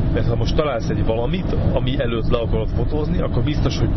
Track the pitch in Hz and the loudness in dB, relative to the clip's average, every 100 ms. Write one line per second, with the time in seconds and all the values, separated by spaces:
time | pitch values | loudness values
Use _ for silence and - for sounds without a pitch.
0 | - - 107 117 117 139 151 120 - 107 | 0 2 2 2 2 2 0 0 -2 0
1 | 104 113 120 180 - 220 - 131 127 135 | 0 0 0 -2 -2 0 0 0 0 0
2 | 123 117 110 120 113 110 107 - 113 151 | 0 0 0 0 0 0 0 -2 0 0
3 | 156 180 143 127 123 147 131 - 113 | 0 0 0 0 0 0 0 0 0